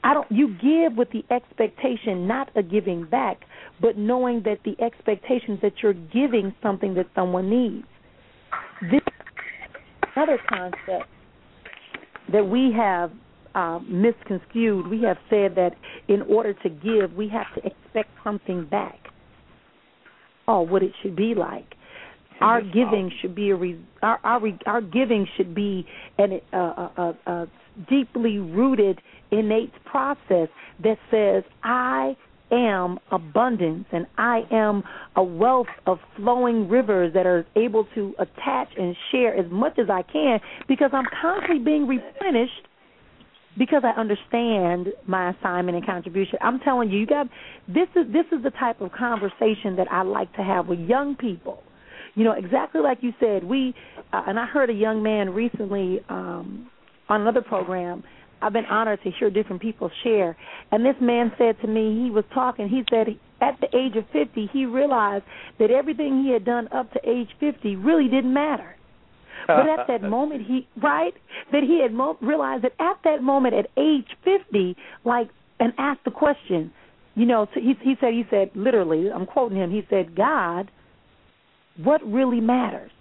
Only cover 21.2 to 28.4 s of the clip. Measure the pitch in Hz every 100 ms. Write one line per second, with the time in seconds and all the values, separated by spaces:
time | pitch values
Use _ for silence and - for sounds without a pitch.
21.2 | 220 214 165 - - - - - - -
22.2 | _ - 208 233 202 190 233 208 185 -
23.2 | 190 175 202 185 180 165 170 - 208 226
24.2 | - 240 214 185 - 226 202 208 262 220
25.2 | 190 - 185 170 202 190 165 - - -
26.2 | 202 185 - 185 175 - 175 - 175 165
27.2 | - 175 170 _ - - 165 277 240 247
28.2 | 226 208